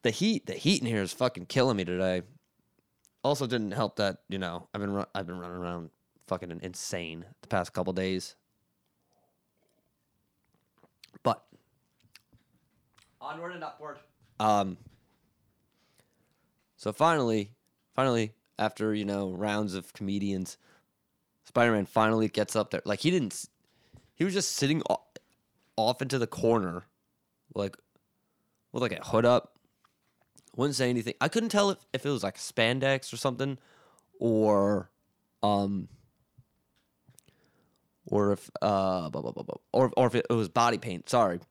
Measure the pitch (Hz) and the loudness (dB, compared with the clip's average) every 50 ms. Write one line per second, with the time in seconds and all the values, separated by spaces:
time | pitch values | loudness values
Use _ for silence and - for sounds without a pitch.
0 | - 123 110 - 185 214 226 - _ - 95 - - 151 202 - 127 117 117 107 | 0 -2 0 0 0 0 0 0 _ -8 -10 -2 2 2 2 2 2 -2 0 0
1 | 98 90 - - 127 123 - 90 90 - - 135 127 131 117 101 92 85 90 90 | -2 -2 -2 -2 -2 -2 -2 -4 -12 -2 2 2 4 4 2 0 -2 -2 -2 0
2 | 95 92 92 90 87 - - _ _ _ _ _ _ _ _ _ _ _ _ _ | 0 0 0 -2 -4 -8 -18 _ _ _ _ _ _ _ _ _ _ _ _ _
3 | _ _ _ _ _ 139 147 - 139 117 123 120 110 101 95 123 113 101 - - | _ _ _ _ _ -2 0 0 -2 -2 -2 -2 -2 -4 -2 -2 -2 -2 0 0
4 | 107 98 92 - _ _ 92 95 92 87 85 87 87 _ - 101 101 101 101 101 | -2 -2 -2 -4 _ _ -6 -6 -4 -6 -6 -8 -12 _ -8 -6 -6 -4 -4 -4
5 | - - _ 98 95 85 90 90 87 87 87 90 90 87 87 87 82 80 _ _ | -4 -6 _ -10 -8 -8 -10 -12 -10 -12 -10 -8 -8 -8 -8 -8 -10 -12 _ _
6 | _ _ _ _ _ - 95 90 92 87 85 85 - 92 90 - - - - 90 | _ _ _ _ _ -6 -6 -6 -6 -10 -12 -10 -10 -12 -10 -10 -10 -8 -8 -8
7 | 85 82 80 82 85 - - _ - - - 95 87 - _ - 90 92 90 92 | -8 -8 -10 -14 -14 -18 -20 _ -10 -2 -2 -2 -2 -2 _ -4 -4 -2 -2 -2
8 | 95 95 95 92 - - - _ _ _ _ _ _ _ _ _ _ _ _ _ | -2 -2 -2 -4 -6 -10 -18 _ _ _ _ _ _ _ _ _ _ _ _ _
9 | _ _ _ _ _ _ _ _ _ _ _ _ _ _ _ _ _ _ _ _ | _ _ _ _ _ _ _ _ _ _ _ _ _ _ _ _ _ _ _ _
10 | _ _ _ _ _ _ _ _ _ _ _ _ _ _ _ _ _ _ _ _ | _ _ _ _ _ _ _ _ _ _ _ _ _ _ _ _ _ _ _ _
11 | - _ _ - _ 123 113 - _ _ _ _ _ _ _ _ _ _ _ _ | -20 _ _ -2 _ 0 0 0 _ _ _ _ _ _ _ _ _ _ _ _
12 | _ _ _ - _ _ _ _ _ _ _ _ _ _ _ _ _ _ _ _ | _ _ _ -20 _ _ _ _ _ _ _ _ _ _ _ _ _ _ _ _
13 | _ _ _ _ - 143 156 165 170 175 180 170 156 147 - - 147 151 143 - | _ _ _ _ -12 -12 -10 -10 -10 -10 -10 -10 -12 -12 -12 -14 -14 -16 -16 -16
14 | - _ _ _ _ _ _ _ 107 107 104 101 98 95 90 - - - _ _ | -20 _ _ _ _ _ _ _ 2 2 2 2 2 -2 -6 -10 -16 -20 _ _
15 | _ _ _ _ _ _ _ _ _ _ _ _ _ _ _ _ _ _ _ _ | _ _ _ _ _ _ _ _ _ _ _ _ _ _ _ _ _ _ _ _
16 | _ _ _ _ _ _ _ _ _ _ _ _ _ _ _ _ - 107 104 - | _ _ _ _ _ _ _ _ _ _ _ _ _ _ _ _ -8 -8 -2 2
17 | 147 165 165 151 131 117 110 110 101 104 - _ _ _ _ _ _ _ _ - | 2 4 4 4 2 2 2 0 0 -4 -10 _ _ _ _ _ _ _ _ 0
18 | 131 135 120 117 110 107 - _ _ _ _ - 107 107 - - 107 107 107 107 | 2 2 2 2 0 -2 -6 _ _ _ _ -2 -2 -2 0 0 -2 0 0 0
19 | 104 98 101 101 101 92 92 90 101 104 104 104 107 101 92 98 87 - - - | -2 -2 -2 -2 -2 -4 -4 -4 -2 -2 0 0 -2 -2 -4 -8 -10 -10 -12 -8
20 | 104 98 98 101 98 101 98 95 92 - - _ _ _ _ _ _ _ _ _ | -6 -4 -2 -2 -2 -2 -2 -4 -4 -6 -10 _ _ _ _ _ _ _ _ _
21 | _ _ _ _ _ _ _ _ _ - _ 127 120 120 113 104 95 - - 110 | _ _ _ _ _ _ _ _ _ -2 _ 4 4 6 4 2 0 0 2 4
22 | 110 110 113 110 110 104 - - 107 - - 110 104 - - - - - 104 - | 4 4 4 2 2 0 0 -2 -2 0 0 -2 -2 0 -4 -6 -2 -2 -4 0
23 | - 156 180 180 135 98 - - - - _ _ _ _ _ _ _ _ _ - | 0 2 2 2 0 -2 -6 -10 -14 -14 _ _ _ _ _ _ _ _ _ -20
24 | _ _ _ _ 160 196 180 196 185 - - - 139 139 151 160 - - - - | _ _ _ _ -2 0 0 -2 -2 -2 -2 -2 0 0 0 0 0 0 -2 -2
25 | _ _ _ - _ _ _ _ _ _ _ _ _ _ _ - 110 117 123 - | _ _ _ -20 _ _ _ _ _ _ _ _ _ _ _ 0 2 2 2 0
26 | 139 127 131 131 117 110 - - - 117 117 113 98 90 85 90 - _ _ _ | -2 -2 0 0 0 -2 -2 0 4 4 4 4 2 -2 -6 -8 -12 _ _ _
27 | _ _ _ _ _ _ _ _ _ _ - - 101 98 - _ _ _ _ _ | _ _ _ _ _ _ _ _ _ _ -6 -6 -6 -6 -6 _ _ _ _ _
28 | _ _ _ _ _ _ _ _ _ _ _ _ _ _ - 123 123 113 - - | _ _ _ _ _ _ _ _ _ _ _ _ _ _ -4 -2 -2 -2 -2 -6
29 | - - - 110 117 120 123 123 - - _ _ _ _ _ _ _ _ _ _ | -6 0 2 4 6 6 6 4 2 -2 _ _ _ _ _ _ _ _ _ _
30 | _ _ _ _ _ _ _ - _ _ - - 127 147 139 - 131 123 123 120 | _ _ _ _ _ _ _ -20 _ _ -4 -2 -2 0 2 0 0 2 0 0
31 | 107 - - _ 131 160 - 233 226 233 - 208 202 202 190 - _ _ - 131 | -2 -4 -4 _ -2 0 0 0 -2 2 2 2 2 2 0 -4 _ _ -8 -4
32 | - 143 143 117 101 98 - - - - - - 113 113 123 135 127 135 135 131 | -2 -2 -2 -2 -2 -4 -6 -6 -12 -8 0 2 2 2 2 2 2 0 0 0
33 | - - - 117 - 139 123 120 135 139 135 127 _ _ _ _ _ _ _ _ | -2 -8 -12 -2 -2 -2 0 0 -4 -4 -4 -8 _ _ _ _ _ _ _ _
34 | _ _ _ - - 117 113 110 107 107 104 101 98 101 104 95 92 - _ _ | _ _ _ -2 0 2 4 4 4 6 6 4 4 4 2 0 -2 -6 _ _
35 | _ _ _ _ _ _ _ _ - 104 104 101 101 98 101 95 87 - - - | _ _ _ _ _ _ _ _ 2 2 4 4 2 0 -2 -4 -6 -8 -16 -20
36 | _ _ _ _ _ _ _ - _ _ _ _ _ _ _ _ _ _ _ _ | _ _ _ _ _ _ _ -20 _ _ _ _ _ _ _ _ _ _ _ _
37 | _ _ _ - _ _ _ _ _ _ _ _ _ _ _ _ _ _ _ _ | _ _ _ -20 _ _ _ _ _ _ _ _ _ _ _ _ _ _ _ _
38 | _ - - 104 101 101 101 92 - - _ - - 104 101 95 95 95 92 90 | _ -2 0 2 2 2 2 -2 -4 -14 _ -2 0 2 2 2 2 0 0 -2
39 | 82 78 - 71 - 58 - - - - - - _ _ - - 131 123 - - | -4 -6 -8 -6 -8 -8 -8 -10 -10 -12 -12 -14 _ _ 4 4 4 4 6 4
40 | 127 120 - 120 - - 117 117 110 87 - 120 117 120 117 - - 120 92 87 | 4 4 4 2 0 2 0 0 0 0 2 2 4 4 2 0 -4 -6 -8 -8
41 | - - - 123 113 95 87 85 - _ | -4 0 2 4 4 4 2 -2 -8 _